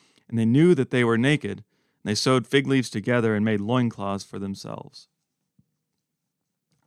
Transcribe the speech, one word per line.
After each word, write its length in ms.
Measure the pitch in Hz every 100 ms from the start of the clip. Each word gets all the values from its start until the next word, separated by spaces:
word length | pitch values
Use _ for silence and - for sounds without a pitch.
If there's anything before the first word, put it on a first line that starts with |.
| _ _ _
and 80 | 113
they 100 | 113
knew 280 | 131 175
that 160 | 143 120
they 140 | 127
were 140 | 117 113
naked, 400 | 131 151 101 101
and 520 | - _ _ _ -
they 60 | 107
sewed 320 | 135 131 113
fig 180 | 139 135
leaves 240 | 135 120
together 460 | 107 98 123 113 107
and 80 |
made 160 | 110 104
loincloths 640 | 104 127 120 101 98 98
for 160 | - 98
themselves. 640 | 98 98 - - - - - _ _ _ _ _ _ _ _ _ _ _ _ _ _ _ _ _